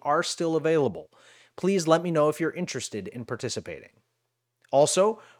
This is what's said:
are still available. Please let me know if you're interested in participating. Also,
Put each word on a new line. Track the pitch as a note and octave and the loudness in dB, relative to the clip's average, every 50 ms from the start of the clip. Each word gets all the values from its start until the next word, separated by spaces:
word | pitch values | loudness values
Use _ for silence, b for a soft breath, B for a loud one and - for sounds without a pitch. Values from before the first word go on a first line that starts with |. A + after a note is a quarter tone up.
| - | -2
are | C#3+ D3 E3 | 0 0 0
still | E3+ - - - E3+ E3 D#3+ | 0 -2 -4 -2 -2 0 0
available. | D#3 D3 D#3+ E3 D#3 C#3 A#2 E2+ D#2+ - - b b b b b b b b b b | 0 2 2 2 4 2 2 0 -4 -12 -16 b b b b b b b b b b
Please | - F#3 G3+ F#3+ D#3+ D#3+ | 0 0 2 2 4 4
let | D#3+ D#3+ F3 | 4 4 2
me | F3+ | 2
know | E3 D3+ D3 D3+ | 0 2 2 2
if | D3+ - | 2 0
you're | E3 D#3 | -2 -4
interested | - E3 F#3 F3+ - B2 - - - G#2 F#2 F2+ | -4 -6 -8 -8 -8 -8 -8 -8 -8 -10 -10 -10
in | - B2+ A#2 | -12 -12 -10
participating. | - B2+ A2 - A2+ - A2 - - D#2+ - - - _ _ _ _ _ _ _ _ _ _ _ _ _ _ _ _ | -10 -8 -8 -6 -8 -8 -8 -10 -10 -12 -14 -16 -20 _ _ _ _ _ _ _ _ _ _ _ _ _ _ _ _
Also, | C3 C3+ D3+ D3 - F#3 F#3+ A3 A3+ - B B B | 2 4 4 4 4 4 2 2 0 -4 B B B